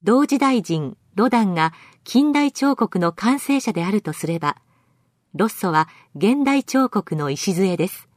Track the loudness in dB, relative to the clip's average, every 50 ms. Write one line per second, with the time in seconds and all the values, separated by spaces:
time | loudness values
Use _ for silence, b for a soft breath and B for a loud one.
0 | 2 4 4 4 4 2 2 2 2 2 2 2 0 0 -4 -4 -4 -6 -10 _
1 | _ _ _ 0 0 2 2 2 2 2 2 0 0 0 -2 B B B B B
2 | B 0 2 2 2 4 2 2 0 0 -2 0 0 0 2 2 0 -2 0 0
3 | -2 -2 -2 -2 -2 0 0 0 0 0 -2 0 0 -2 -4 -2 -2 -2 -2 -2
4 | -2 -4 -10 -6 -6 -6 -4 -4 -4 -4 -6 _ _ _ _ _ _ _ _ _
5 | _ _ _ _ _ _ _ -2 -2 -2 -2 -4 -4 0 2 2 0 0 b b
6 | b b b 0 2 2 2 2 2 2 2 0 -2 0 0 0 0 0 0 -4
7 | -4 -4 -6 -4 -4 -4 -4 -4 -4 -4 0 0 0 0 0 -2 -2 -4 -4 -12
8 | -20 _ _